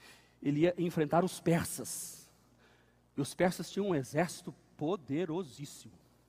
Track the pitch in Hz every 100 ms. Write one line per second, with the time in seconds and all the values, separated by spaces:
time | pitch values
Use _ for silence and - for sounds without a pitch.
0 | - - _ - 143 147 175 180 175 165
1 | 147 165 180 - - 170 175 - 113 -
2 | - - - _ _ _ _ _ _ _
3 | _ - 139 - 180 170 170 196 202 156
4 | 131 147 180 - - - _ - 151 196
5 | 131 143 180 165 156 117 143 - 113 -
6 | _ _